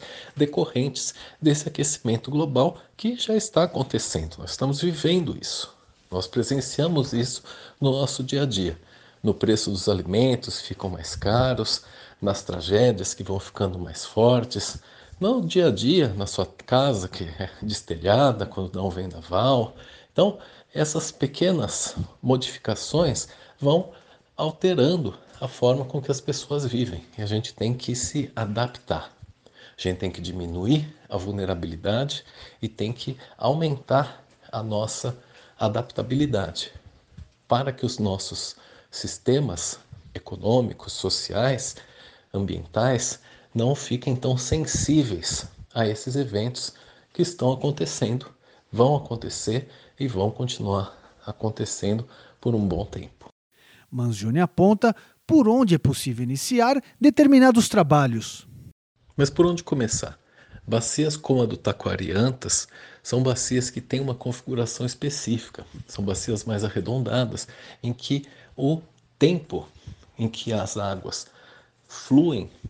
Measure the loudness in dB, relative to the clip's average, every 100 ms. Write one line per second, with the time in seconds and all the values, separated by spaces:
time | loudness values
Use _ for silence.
0 | -16 -18 -16 0 0 2 -2 -2 -2 -4
1 | -10 -12 -20 0 2 2 -2 -4 -4 -2
2 | -2 -2 -2 -2 0 2 2 0 -14 -4
3 | -4 -2 0 0 2 2 2 0 -2 -2
4 | -2 -4 -6 -10 -12 -4 -2 0 -2 0
5 | 2 2 0 -6 -8 -8 -10 _ _ _
6 | _ -6 -2 -2 0 -2 -2 -2 0 0
7 | 0 -2 -2 -6 -14 -20 -20 _ 0 2
8 | 0 -4 -4 0 0 0 -2 -4 -14 -20
9 | -20 _ -2 2 2 2 0 -2 0 0
10 | 0 2 4 2 -4 -10 -10 -8 -8 -8
11 | -10 -4 2 4 4 0 -2 -4 -8 -20
12 | -20 -4 -2 -2 -6 -6 2 4 4 2
13 | -4 -6 -6 -6 -6 -4 -2 -2 -8 -10
14 | -4 4 6 6 0 -6 -8 -10 -18 -20
15 | -20 -4 0 0 0 2 4 2 2 4
16 | 2 0 -4 -4 -4 -8 0 2 4 0
17 | -4 -8 -10 -8 -10 -6 -6 -6 -6 -2
18 | 4 6 4 2 -4 -6 -6 -4 -4 -4
19 | -8 -10 -2 2 4 2 0 -8 -20 -20
20 | _ 2 2 2 -14 -20 _ -2 -2 -2
21 | -6 -4 -4 2 2 2 -2 -4 -8 -8
22 | -10 _ 0 2 0 -6 -4 -4 -2 0
23 | 0 -2 -8 -16 -20 _ 2 2 0 -12
24 | _ _ _ -6 -6 0 0 4 4 2
25 | -2 -8 -18 -10 -10 2 2 2 -2 -6
26 | -4 -4 -4 -6 -4 -4 -2 -2 -2 -6
27 | -12 -10 -2 -2 -4 -4 -4 -2 -4 -6
28 | -4 -4 -6 -6 -4 -2 -4 -6 -6 -6
29 | -6 _ -20 _ _ _ -20 -6 -4 -2
30 | -6 -6 -10 -8 -6 -4 0 0 0 -12
31 | -8 -6 -4 -4 -4 -4 -6 -4 -2 -2
32 | -2 -8 -12 -20 -20 -10 -10 -4 -6 -6
33 | -10 -12 -16 -2 0 0 0 -2 0 0
34 | 0 -8 _ _ -12 -8 -4 -2 -2 -4
35 | -8 -8 _ -20 -20 -4 -2 -2 -6 -8
36 | -2 0 0 0 -4 -8 -12 -14 -20 _
37 | _ -20 -20 _ 0 0 0 -4 -4 -2
38 | -2 -2 -6 -10 -12 -14 -20 -20 _ -12
39 | -10 -4 2 2 0 -4 -8 -10 _ -20
40 | -16 -16 -12 -4 2 2 2 -6 -12 -6
41 | -4 -4 -4 0 0 0 -6 -12 -20 -20
42 | -20 -20 _ -4 -4 -4 -4 0 2 2
43 | -2 -8 -16 -20 _ 0 0 0 -2 -4
44 | -2 -2 0 -2 0 -2 -2 -2 2 2
45 | 2 -2 -4 -6 -10 -16 -8 -2 0 -2
46 | -4 -4 -2 -2 -2 -4 -10 -12 -20 _
47 | _ -2 -2 2 0 0 -2 -2 -4 -2
48 | -2 -2 -6 _ _ _ _ 2 4 4
49 | -2 -6 -6 -6 -2 -2 -4 -16 -20 -6
50 | -4 0 0 0 -6 -4 -2 0 -2 -10
51 | -20 _ -16 -6 -6 -4 -6 -4 -2 -2
52 | -4 -16 -20 _ -2 0 0 -2 -4 -10
53 | -14 _ -20 _ _ _ _ _ _ -4
54 | -2 -2 0 2 2 4 4 6 4 2
55 | -8 _ 4 6 8 6 6 4 4 0
56 | -4 -2 -2 -4 0 4 4 2 -2 _
57 | 6 8 8 10 10 8 6 4 6 6
58 | 6 0 -4 -12 -18 -20 -20 -20 _ _
59 | _ 0 2 6 4 4 -2 0 0 -2
60 | -6 -12 _ _ -20 -18 0 0 0 0
61 | 0 0 2 2 2 0 -2 -2 -2 -2
62 | 0 2 2 0 -4 -4 -4 -16 -20 -18
63 | -2 0 2 0 0 0 -2 -8 -4 -2
64 | -2 -4 -6 -8 -4 -2 -2 -4 -6 -4
65 | -6 -4 -2 -4 -4 -16 -16 -18 -12 -6
66 | -4 -4 -2 -4 -2 -2 -2 -4 -2 -4
67 | 0 0 0 -6 -12 -18 -20 -8 -8 -6
68 | -4 -4 -4 -20 -18 -2 0 0 -6 _
69 | _ _ 4 4 -4 -8 -10 -18 -20 -20
70 | -20 -6 -6 -4 -4 -2 -2 -4 -4 -6
71 | -8 -10 -12 _ -20 -20 _ _ _ -18
72 | 4 6 6 0 -6 -14